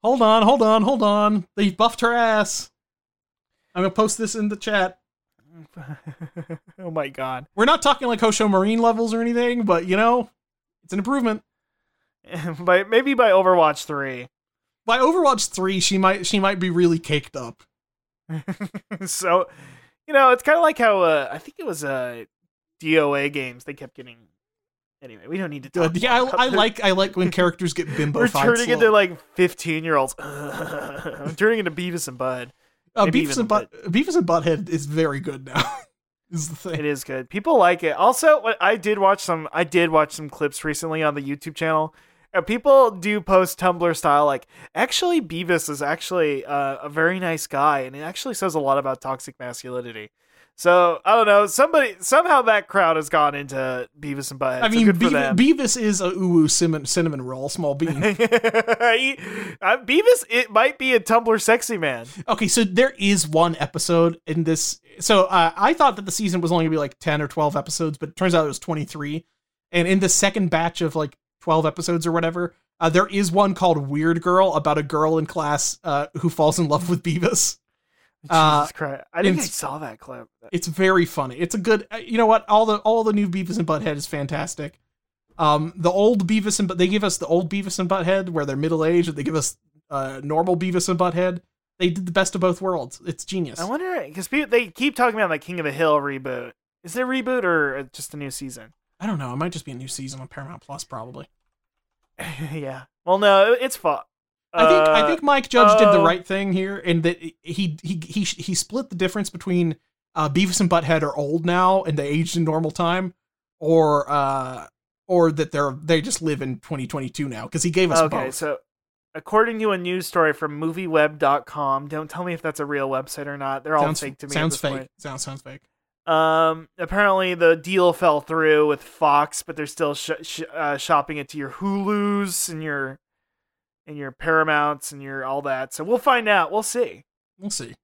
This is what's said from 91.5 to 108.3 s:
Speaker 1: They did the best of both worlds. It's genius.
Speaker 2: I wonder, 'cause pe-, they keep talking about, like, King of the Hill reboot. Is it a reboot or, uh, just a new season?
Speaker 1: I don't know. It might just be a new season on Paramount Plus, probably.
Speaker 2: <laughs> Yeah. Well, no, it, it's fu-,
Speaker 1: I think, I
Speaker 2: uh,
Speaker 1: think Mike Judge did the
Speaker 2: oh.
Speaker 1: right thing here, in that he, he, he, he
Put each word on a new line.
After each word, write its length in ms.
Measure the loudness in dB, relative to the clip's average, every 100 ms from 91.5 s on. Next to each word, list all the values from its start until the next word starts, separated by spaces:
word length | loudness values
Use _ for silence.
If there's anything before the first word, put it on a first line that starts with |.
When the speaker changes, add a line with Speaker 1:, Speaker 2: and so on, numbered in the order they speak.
| _ _ _
Speaker 1:
They 100 | -2
did 160 | -2 -2
the 60 |
best 240 | -2 -2 0
of 60 |
both 200 | 0 0
worlds. 400 | -4 -4 -8 -12 -12
It's 180 | -12 -8
genius. 340 | -6 -6 -8
Speaker 2:
I 40 | -8
wonder, 400 | -6 -6 -6 -8
'cause 140 | -12 -4
pe-, 180 | -4 0
they 220 | 0 -2
keep 280 | -4 -4 0
talking 200 | 0 0
about, 120 | -2
like, 100 | -2
King 180 | -6 -6
of 40 | -6
the 60 |
Hill 240 | 0 2 2
reboot. 560 | 0 -8 -8 -8 -10 _ _ _
Is 120 | -10 -6
it 60 |
a 60 | -2
reboot 360 | -2 -2 -2
or, 320 | 0 0 0 -4
uh, 80 | -12
just 220 | -16 -16
a 40 | -12
new 120 | -12
season? 440 | -12 -14 -16 -20 _ _ _
Speaker 1:
I 80 | -6
don't 100 | -6
know. 160 | -6
It 40 | -6
might 140 | -6
just 140 | -8 -14
be 60 |
a 40 | -16
new 120 | -12
season 320 | -12 -12 -14
on 60 | -16
Paramount 340 | -16 -16 -18
Plus, 220 | -18 -16
probably. 440 | -14 -14 -14 -18 -20 _ _ _ _ _ _ _ _ -16
Speaker 2:
<laughs> 340 | -14 -12 -10
Yeah. 300 | -10 -10 -12 -18 _ -2
Well, 120 | 4
no, 360 | 6 6 6
it, 60 | 4
it's 140 | 0 -2
fu-, 140 | -2 -2 -8 _ _ _ _
Speaker 1:
I 140 | 2 6
think, 200 | 6 6
I 140 | 4
Speaker 2:
uh, 60 | 4
Speaker 1:
think 160 | 2
Mike 260 | 2 2 2
Judge 280 | 6 8 8
did 80 | 8
the 120 | 8
Speaker 2:
oh. 60 | 4
Speaker 1:
right 200 | 2 -4
thing 280 | -4 0
here, 240 | -2 -2 -6
in 240 | 0 0
that 180 | 0 -4
he, 140 | -12 _
he, 360 | -10 -4 -4 -4
he, 400 | -8 -8 -6 -4
he 300 | -4